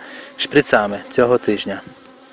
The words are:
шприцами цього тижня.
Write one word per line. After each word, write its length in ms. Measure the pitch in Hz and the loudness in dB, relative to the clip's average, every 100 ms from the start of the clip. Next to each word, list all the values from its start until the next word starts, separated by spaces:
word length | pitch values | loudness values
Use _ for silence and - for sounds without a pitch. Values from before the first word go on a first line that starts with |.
| - - - - | -2 -18 -18 -10
шприцами 640 | - 147 143 117 104 98 - | 0 2 4 2 2 -4 -6
цього 240 | - 120 123 | 0 2 2
тижня. 420 | - 101 98 95 - - - - - | 2 -2 -4 -8 -12 -20 -20 -20 -20